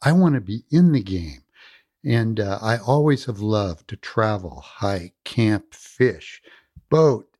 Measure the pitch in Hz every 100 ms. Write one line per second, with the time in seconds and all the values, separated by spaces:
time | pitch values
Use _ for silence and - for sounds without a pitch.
0 | 139 175 175 131 95 117 - 160 175 139
1 | 95 92 80 67 _ _ - _ _ _
2 | 135 117 113 107 98 98 110 113 117 147
3 | 151 135 - 101 107 107 95 82 - 95
4 | - 117 107 101 90 - - - 101 95
5 | 87 _ - - 110 101 - - - -
6 | 127 - - - _ - _ - _ 156
7 | 151 113 -